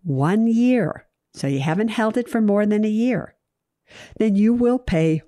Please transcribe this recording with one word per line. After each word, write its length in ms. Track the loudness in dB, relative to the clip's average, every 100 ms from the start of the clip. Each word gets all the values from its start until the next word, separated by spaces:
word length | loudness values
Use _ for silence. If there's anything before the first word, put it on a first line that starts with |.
one 420 | -6 -2 0 2 2
year, 640 | 2 2 2 0 -6 -14 _ _
so 140 | -8 -4
you 120 | -2
haven't 280 | -2 -2 -2
held 260 | -2 -2 -2
it 140 | -2
for 100 | 0
more 280 | 0 2 2
than 180 | 0 0
a 40 |
year, 460 | 0 0 -2 -6 _ _ _ _ _ _ -20 -12 -2
then 160 | 0 2
you 180 | 2
will 240 | 2 2 0
pay 460 | 0 0 2 0